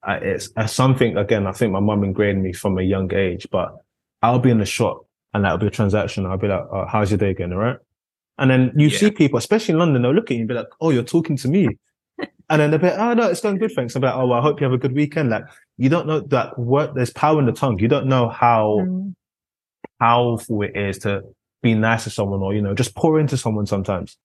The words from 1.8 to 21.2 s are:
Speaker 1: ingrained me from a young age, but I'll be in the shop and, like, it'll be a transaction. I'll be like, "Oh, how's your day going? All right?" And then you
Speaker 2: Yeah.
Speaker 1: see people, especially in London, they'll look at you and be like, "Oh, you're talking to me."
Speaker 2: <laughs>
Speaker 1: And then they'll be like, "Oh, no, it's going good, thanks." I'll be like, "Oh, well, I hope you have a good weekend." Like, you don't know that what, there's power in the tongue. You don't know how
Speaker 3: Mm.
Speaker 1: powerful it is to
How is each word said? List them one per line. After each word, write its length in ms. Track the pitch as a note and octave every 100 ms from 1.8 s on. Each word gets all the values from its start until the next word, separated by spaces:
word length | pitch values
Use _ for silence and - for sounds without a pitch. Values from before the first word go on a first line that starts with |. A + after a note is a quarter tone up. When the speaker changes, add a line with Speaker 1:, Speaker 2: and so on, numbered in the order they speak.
| G2+ G#2
Speaker 1:
ingrained 400 | G2 F#2 G#2 G2
me 80 | F#2+
from 260 | F2 G2+ F#2
a 40 |
young 320 | F#2 F#2+ F#2+
age, 340 | F#2 F#2+ F2 -
but 200 | F#2+ E2+ - _ _ _ _
I'll 180 | A#2 B2+
be 100 | B2+
in 60 | A#2
the 60 | G2
shop 400 | - A2 - _ _ _
and, 100 | G#2
like, 80 | G2+
it'll 80 | -
be 80 | G#2
a 40 |
transaction. 540 | - G#2 G#2 G#2 - F#2+
I'll 120 | F#2+
be 120 | G#2
like, 120 | F#2+ -
"Oh, 140 | G2 F#2
how's 240 | A2 G#2
your 80 | G2+
day 160 | G2+
going? 200 | F#2 F2+
All 40 | F2+
right?" 180 | A2+ C3 _ _ _ _ _ -
And 140 | C#3
then 220 | C3 B2+ D3+
you 140 | D3
Speaker 2:
Yeah. 80 | C#3+
Speaker 1:
see 140 | G#3
people, 260 | G#3 C#3+ A#2
especially 340 | - A3 A3
in 60 | D#3+
London, 220 | E3+ C3+
they'll 120 | B2
look 160 | D#3 D#3+
at 60 | A#2+
you 60 |
and 60 | A2+
be 40 | A#2+
like, 120 | - _
"Oh, 80 | D#3+
you're 140 | C3
talking 340 | B2 E3+ D#3+ C#3
to 100 | B2+
me." 220 | F3 D3+ G#2 _ _ _ -
Speaker 2:
<laughs> 80 | - _ _
Speaker 1:
And 100 | D#3
then 80 | D3
they'll 100 | D#3
be 60 | F3+
like, 120 | F3+
"Oh, 140 | A3+
no, 160 | A#3+ A3
it's 100 | F3
going 180 | G#3+ G3
good, 120 | A3
thanks." 240 | - A#2+ C3+
I'll 60 |
be 60 | C3
like, 80 | B2
"Oh, 100 | B2+
well, 120 | A#2+
I 20 |
hope 180 | C#3 C#3+
you 60 | C#3
have 80 |
a 40 | B2+
good 160 | C3+
weekend." 360 | C3 D3 E3 C#3
Like, 160 | G#2+ - - _ -
you 100 | C3
don't 180 | E3 D3+
know 140 | D#3
that 400 | - C3 A2+ -
what, 360 | A#2+ C3+ D3+ C3+
there's 140 | B2
power 280 | - D3+ D#3
in 60 | C3
the 80 |
tongue. 260 | A2 C3+ G2+
You 80 | A2+
don't 200 | C#3 C3
know 200 | C3 A#2
how 520 | - A#2+ A#2 G#2+ G#2
Speaker 3:
Mm. 340 | F#2+ F#3 G3 F3+ _ _ _ _ _ _ - _
Speaker 1:
powerful 600 | A#2 A#2+ B2 A2+ - G#2+
it 120 | G2+ G2
is 220 | G2+ F#2+
to 220 | G#2 G2